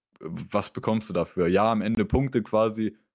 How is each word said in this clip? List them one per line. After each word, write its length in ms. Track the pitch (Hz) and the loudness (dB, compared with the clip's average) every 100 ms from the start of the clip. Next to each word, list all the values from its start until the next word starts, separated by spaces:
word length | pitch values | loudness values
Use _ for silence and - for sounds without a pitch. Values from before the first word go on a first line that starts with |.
| _ - | _ -16
was 520 | 71 87 90 104 - | -10 -10 -4 -4 -4
bekommst 380 | - 107 110 107 | -6 -2 -2 -2
du 40 | |
dafür? 340 | 87 85 - 85 | -4 -2 0 2
Ja, 240 | 95 110 | 4 4
am 120 | 110 | 2
Ende 220 | 104 113 | 0 0
Punkte 380 | 101 123 135 123 | 0 0 0 -2
quasi, 540 | 104 110 110 107 107 - _ | 0 2 2 0 -4 -6 _